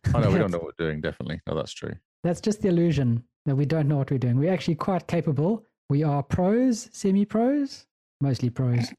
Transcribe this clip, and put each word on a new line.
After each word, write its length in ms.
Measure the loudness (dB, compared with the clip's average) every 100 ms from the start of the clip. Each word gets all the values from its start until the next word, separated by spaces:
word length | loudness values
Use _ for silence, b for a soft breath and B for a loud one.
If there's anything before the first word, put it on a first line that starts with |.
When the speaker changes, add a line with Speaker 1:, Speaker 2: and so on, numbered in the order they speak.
| 0
Speaker 1:
Oh, 60 | 2
no, 100 | 4
we 80 | 2
don't 20 |
Speaker 2:
That's 100 | 2
Speaker 1:
know 60 | -2
what 160 | -6 -4
we're 80 | -4
doing, 140 | -2
definitely. 400 | -6 -6 -10 -8 -6
No, 80 | -6
that's 160 | -6
true. 200 | -10 -12 -12 _ _
Speaker 2:
That's 180 | -4 -2
just 220 | -2 0
the 60 | 2
illusion 560 | 2 2 2 2 0 -4 _ -2
that 100 | 0
we 80 | 0
don't 220 | 0 2
know 80 | 0
what 120 | 0
we're 80 | 0
doing. 200 | 2 2
We're 140 | 2
actually 240 | 0 -2 -2
quite 300 | -2 -2 -2
capable. 580 | -2 0 0 0 -2 b b _
We 140 | 0
are 180 | 2 0
pros, 640 | -2 0 2 4 2 0 -6
semi-pros, 960 | -4 0 2 2 2 2 0 -2 -8 _ _ _ _
mostly 300 | -2 0 -2
pros. 420 | 0 0 0 -2